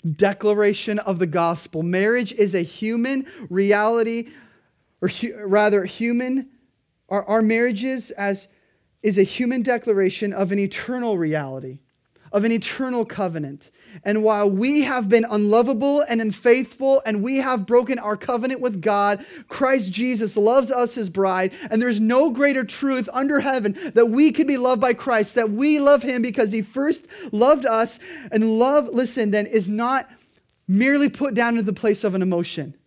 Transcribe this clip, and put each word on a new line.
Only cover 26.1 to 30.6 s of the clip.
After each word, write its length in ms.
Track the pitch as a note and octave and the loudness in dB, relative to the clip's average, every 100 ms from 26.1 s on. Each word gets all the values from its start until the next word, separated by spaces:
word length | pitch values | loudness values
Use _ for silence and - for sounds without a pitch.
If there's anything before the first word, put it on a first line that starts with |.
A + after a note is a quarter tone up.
| B3+ | -2
because 320 | A#3+ A3+ A3 | -2 0 0
he 80 | A3 | 0
first 460 | G#3 C4 C#4+ - - - E4 | -4 -2 -2 -2 -6 -18 -8
loved 320 | G#3 B3 D4 | 2 4 4
us. 340 | B3+ A3+ A#3 - F#4 E4 B3 | 2 0 0 -4 -18 -18 -4
And 280 | G#3+ A3 A3 | 0 2 4
love, 300 | B3+ D4 A#3+ | 4 4 2
listen, 420 | A#3+ B3 B3 G#3+ | -2 -2 -2 0
then, 160 | G#3 G#3 | 0 2
is 240 | A3 F#3 | 0 0
not 360 | G#3 A#3+ C4+ - - _ _ _ _ | -2 -2 -2 -4 -20 _ _ _ _